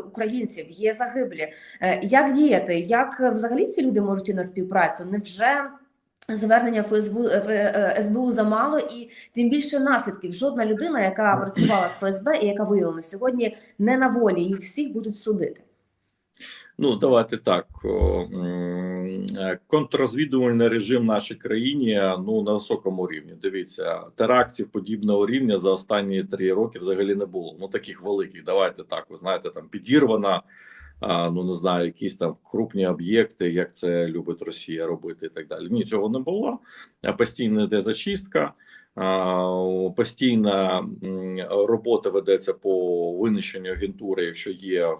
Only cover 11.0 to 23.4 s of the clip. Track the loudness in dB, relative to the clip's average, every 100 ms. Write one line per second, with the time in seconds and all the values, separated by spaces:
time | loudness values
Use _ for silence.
11 | 0 2 2 2 0 2 4 4 2 -2
12 | -2 0 0 2 0 0 2 2 2 -2
13 | -8 -4 -2 0 -2 -4 -12 0 2 4
14 | 4 4 4 4 0 -2 -4 -6 -4 -4
15 | -6 -4 -2 -2 -2 -6 _ _ _ _
16 | _ _ _ _ -20 -20 -16 -2 0 2
17 | 4 4 4 0 2 2 0 -8 -4 0
18 | 2 0 -4 -6 -6 -4 -4 -6 -6 -6
19 | -6 -8 -8 -6 -4 -4 _ 0 0 0
20 | 0 -2 0 2 2 4 4 2 2 2
21 | 2 0 -2 -8 -4 -2 0 0 2 2
22 | 2 0 -2 0 0 -2 -2 -4 -2 -4
23 | -4 -6 -14 -8